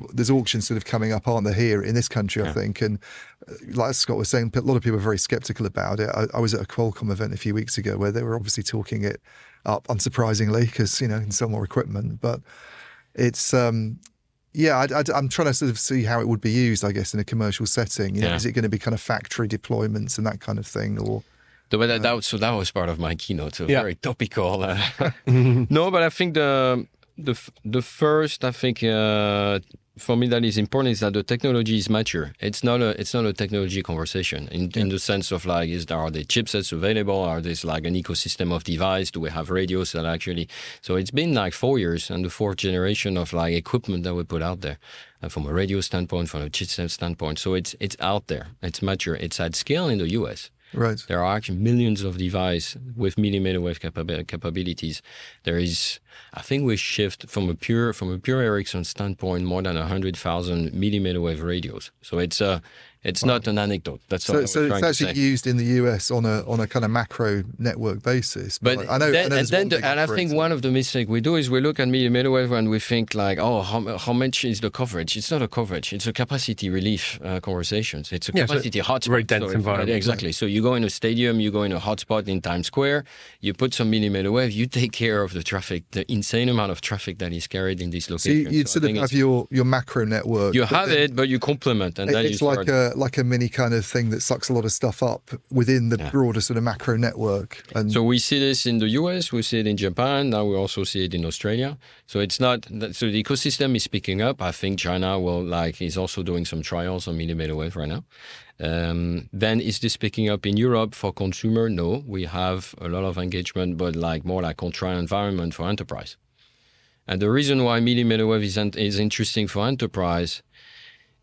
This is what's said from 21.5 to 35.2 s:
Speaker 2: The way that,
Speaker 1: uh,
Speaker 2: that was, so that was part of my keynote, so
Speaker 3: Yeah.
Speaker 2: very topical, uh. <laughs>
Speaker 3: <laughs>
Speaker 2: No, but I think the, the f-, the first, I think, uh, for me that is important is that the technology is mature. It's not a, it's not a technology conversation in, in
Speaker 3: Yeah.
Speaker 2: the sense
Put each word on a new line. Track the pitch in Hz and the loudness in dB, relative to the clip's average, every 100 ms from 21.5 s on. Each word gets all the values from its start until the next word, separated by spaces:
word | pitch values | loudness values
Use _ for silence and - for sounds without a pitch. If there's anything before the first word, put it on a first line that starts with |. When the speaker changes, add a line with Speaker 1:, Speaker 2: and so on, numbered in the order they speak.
| _ - | _ -4
Speaker 2:
The | 107 | 0
way | 117 | 2
that, | 113 | 2
Speaker 1:
uh, | |
Speaker 2:
that | 117 120 | 2 0
was, | - | -2
so | 110 | 0
that | 110 | 0
was | 113 92 | 0 -2
part | - 87 | -2 -2
of | 80 | 0
my | 82 | -2
keynote, | 82 - 87 76 | -2 -4 -4 -4
so | - 82 | -4 0
Speaker 3:
Yeah. | 139 | 0
Speaker 2:
very | 110 | 0
topical, | 85 - 123 117 - 90 95 | -4 -6 -4 -4 0 0 0
uh. | 95 92 101 - | 0 0 -2 0
<laughs> | 156 - | -2 -2
Speaker 3:
<laughs> | - | 4
Speaker 2:
No, | 127 127 123 120 151 175 | 6 6 4 4 2 4
but | 185 | 4
I | 165 | 2
think | - 180 | 2 0
the, | 156 147 139 131 127 - _ _ - | 2 4 4 4 2 -2 _ _ -10
the | 143 | -4
f-, | 117 - - | -4 -6 -12
the | 107 123 | -2 -2
first, | 123 - 156 151 156 - | -2 0 4 4 2 -2
I | 131 | -4
think, | 123 127 120 | -2 -2 0
uh, | 113 110 107 107 104 101 101 101 - - _ - | 2 2 4 2 2 2 2 0 -4 -20 _ -10
for | - 120 | 0 2
me | 123 | 4
that | 120 | 2
is | 117 107 | 2 2
important | 104 135 131 | 0 2 2
is | 104 | 2
that | 104 | 2
the | 101 | 0
technology | 101 120 143 123 113 110 | 0 0 2 2 2 0
is | 92 | 2
mature. | 107 110 87 73 - | 0 0 -2 -6 -4
It's | 101 104 | -6 -2
not | 120 120 | 0 2
a, | 117 - | 2 0
it's | 101 | -2
not | 123 110 | 0 0
a | |
technology | 95 101 104 95 95 | 0 -2 0 0 -2
conversation | 92 82 82 95 87 73 69 | -4 -4 -4 -2 -4 -4 -6
in, | 82 90 | -4 -2
in | 104 101 | 0 0
Speaker 3:
Yeah. | |
Speaker 2:
the | 95 | 0
sense | - 101 | 0 -2